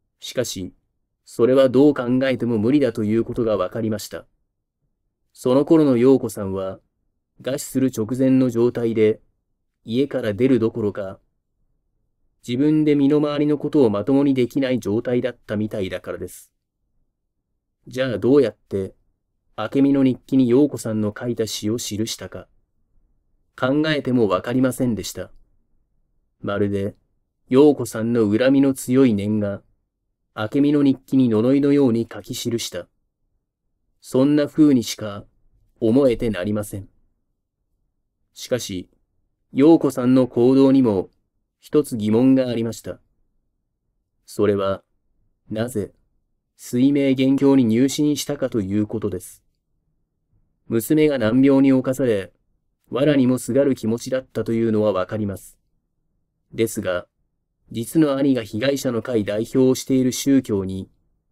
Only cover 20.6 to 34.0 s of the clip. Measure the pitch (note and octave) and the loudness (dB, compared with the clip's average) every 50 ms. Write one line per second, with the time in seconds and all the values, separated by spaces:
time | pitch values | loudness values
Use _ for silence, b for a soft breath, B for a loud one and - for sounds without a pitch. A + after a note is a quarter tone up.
20.6 | D3 C#3 C3+ B2 - A#2 A2 G#2+ G#2+ G#2 G2+ - B2 B2 A#2+ A2 A2 G#2+ - - | 4 2 0 -6 -6 -6 -4 -2 -4 -4 -4 -6 -8 -8 -4 -4 -4 -6 -6 -6
21.6 | - G#2 A2+ B2 - - G#2+ G2 A2 A#2 - - - F#2 - F#2+ E2+ - _ _ | -4 -4 -4 -4 -6 -8 -6 -6 -6 -6 -8 -10 -12 -14 -14 -16 -18 -18 _ _
22.6 | _ _ _ _ _ _ _ _ _ _ _ _ _ _ _ _ _ _ _ - | _ _ _ _ _ _ _ _ _ _ _ _ _ _ _ _ _ _ _ -4
23.6 | B2+ B2+ C3+ D3+ D3+ D#3 D3+ C#3+ B2+ C3+ B2 B2+ A#2 G2 F#2 F#2 F#2 A#2+ B2 C3 | -2 0 0 0 0 0 -2 -2 -2 0 0 2 2 2 2 0 -2 -2 -2 0
24.6 | C3 B2+ B2 - C3 B2 A2+ F#2+ F2+ - - - - - - - _ _ _ _ | 0 0 0 -2 -2 -2 -2 -4 -6 -10 -10 -12 -14 -14 -16 -20 _ _ _ _
25.6 | _ _ _ _ _ _ _ _ _ _ _ _ _ _ _ _ - G#2 G2+ G2+ | _ _ _ _ _ _ _ _ _ _ _ _ _ _ _ _ -8 -6 -4 -2
26.6 | G#2 G2+ G2+ G2 G2 G2+ - _ _ _ _ _ _ _ _ _ _ _ B2+ C3 | -2 -2 -2 -4 -6 -6 -8 _ _ _ _ _ _ _ _ _ _ _ 2 2
27.6 | D3 D3+ C#3 - B2 A2+ - A2+ A2 A#2 A#2+ A#2+ A2+ G2+ G#2 A2+ B2 C3 C#3 C#3 | 4 2 0 -2 -6 -10 -8 -8 -6 -4 -2 -2 -2 0 0 0 0 0 0 0
28.6 | C#3 C#3 C3+ - - B2+ B2+ C3 C3+ B2+ G#2+ G2+ G2 G#2 G#2+ G#2+ G#2 G2+ G2+ G2 | 0 0 -2 -6 -6 -4 0 2 2 2 0 -2 -2 -4 -4 -4 -4 -6 -8 -10
29.6 | - _ _ _ _ _ _ _ _ _ _ _ _ _ _ - G#2+ G#2+ - C#3+ | -14 _ _ _ _ _ _ _ _ _ _ _ _ _ _ -10 -8 -4 -2 0
30.6 | C#3+ C#3+ D3 D3 C#3 C#3 C3 - - - - C3+ C3 A#2+ A2 G#2+ A2+ B2+ C#3 C#3+ | 0 2 2 2 2 2 0 -2 -4 -2 0 2 2 2 2 2 2 2 2 2
31.6 | C#3 C#3+ C#3+ C#3+ C#3 B2+ A2+ A2+ A2+ - - G#2 G#2 - B2 - - A#2+ A#2 A#2 | 2 2 2 4 2 2 2 0 -2 -4 -8 -16 -14 -12 -12 -8 -6 -6 -6 -6
32.6 | - - - F2+ F2 - _ _ _ _ _ _ _ _ _ _ _ _ _ _ | -6 -8 -10 -12 -14 -14 _ _ _ _ _ _ _ _ _ _ _ _ _ _
33.6 | _ _ _ _ _ _ _ _ | _ _ _ _ _ _ _ _